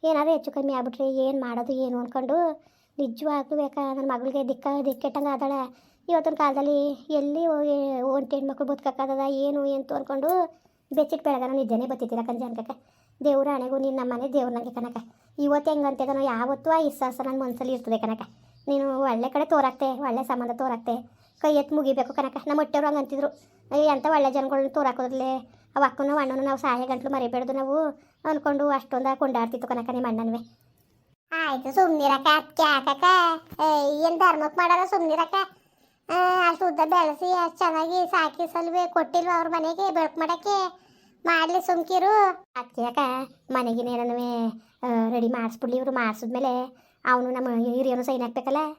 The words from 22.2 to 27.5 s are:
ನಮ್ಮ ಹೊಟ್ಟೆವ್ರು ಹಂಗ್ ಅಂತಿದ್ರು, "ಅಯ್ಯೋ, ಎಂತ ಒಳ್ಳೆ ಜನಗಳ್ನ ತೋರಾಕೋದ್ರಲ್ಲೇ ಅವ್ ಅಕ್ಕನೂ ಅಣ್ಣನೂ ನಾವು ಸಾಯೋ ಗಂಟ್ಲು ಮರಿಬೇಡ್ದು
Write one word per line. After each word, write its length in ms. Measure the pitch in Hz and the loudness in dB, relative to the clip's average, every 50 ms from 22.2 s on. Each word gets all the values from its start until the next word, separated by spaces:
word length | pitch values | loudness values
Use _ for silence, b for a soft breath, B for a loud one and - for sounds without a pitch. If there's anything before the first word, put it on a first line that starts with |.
| 269 262 - 285 - | -4 -4 -4 -8 -4
ನಮ್ಮ 140 | 302 285 302 | -2 0 0
ಹೊಟ್ಟೆವ್ರು 260 | 302 302 - 285 285 | 0 2 0 0 2
ಹಂಗ್ 120 | 294 294 294 | 2 0 0
ಅಂತಿದ್ರು, 280 | 269 277 277 269 285 285 - b b b b b b - | -2 -4 -4 -4 -4 -4 -4 b b b b b b -2
"ಅಯ್ಯೋ, 240 | - 285 302 302 285 | 2 4 4 4 4
ಎಂತ 100 | 269 - 302 | 2 2 2
ಒಳ್ಳೆ 220 | 320 294 277 269 | 4 4 4 4
ಜನಗಳ್ನ 360 | 254 277 269 269 277 269 269 | 2 0 -2 0 0 0 0
ತೋರಾಕೋದ್ರಲ್ಲೇ 680 | 269 269 302 277 269 254 262 254 254 262 262 262 262 262 262 - b b b b b _ | 0 0 0 0 0 0 -2 -4 -4 -4 -4 -2 -2 -4 -4 -8 b b b b b _
ಅವ್ 80 | - 277 | 2 2
ಅಕ್ಕನೂ 340 | 262 262 - 277 277 285 | 2 2 -2 -2 0 0
ಅಣ್ಣನೂ 240 | 302 277 262 262 269 | 0 0 -2 -2 -2
ನಾವು 160 | 269 277 269 | -2 -2 -4
ಸಾಯೋ 300 | 262 - 277 247 247 247 | -2 -2 -2 -2 -2 -2
ಗಂಟ್ಲು 240 | 254 269 254 254 277 | -4 -4 -4 -4 -4
ಮರಿಬೇಡ್ದು 420 | 277 269 254 240 240 247 254 247 | -2 -2 -2 -2 -4 -4 -4 -4